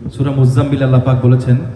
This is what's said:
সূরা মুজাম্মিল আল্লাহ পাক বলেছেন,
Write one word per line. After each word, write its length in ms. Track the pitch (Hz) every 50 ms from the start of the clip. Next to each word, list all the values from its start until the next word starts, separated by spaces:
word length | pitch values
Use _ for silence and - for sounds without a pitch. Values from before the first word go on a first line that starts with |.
| - - -
সূরা 160 | - 135 139
মুজাম্মিল 520 | 135 135 131 127 - - 139 143 - 135
আল্লাহ 180 | 135 127 127 127
পাক 260 | 127 131 127 127 -
বলেছেন, 300 | 123 127 127 - 123 120 127 - - -